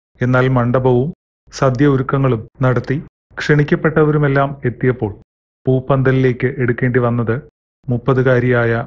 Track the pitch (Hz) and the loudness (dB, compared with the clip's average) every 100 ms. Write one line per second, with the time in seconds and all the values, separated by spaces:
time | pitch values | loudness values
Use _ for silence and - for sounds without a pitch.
0 | _ _ 123 127 131 127 120 131 127 123 | _ _ 0 2 2 0 0 0 2 0
1 | 143 - _ _ _ - 139 123 147 135 | -2 -8 _ _ _ -2 -2 2 2 2
2 | 127 139 135 113 - _ 127 120 - 139 | 0 0 0 -2 -6 _ -2 -2 -4 -8
3 | - _ _ - - 147 147 165 160 156 | -8 _ _ -12 0 0 2 0 0 2
4 | 151 151 147 139 139 139 123 107 127 117 | 2 2 0 0 -2 -4 -6 -2 -2 -2
5 | 107 101 _ _ _ _ - 131 127 135 | -6 -8 _ _ _ _ -2 -2 0 0
6 | 131 131 131 120 123 139 123 120 127 123 | 2 2 0 0 -4 -2 -4 -2 0 0
7 | 120 120 110 120 - _ _ _ - 120 | 0 -2 -2 -4 -8 _ _ _ -6 -4
8 | - 131 131 123 123 120 117 117 | 0 2 2 2 2 0 0 -2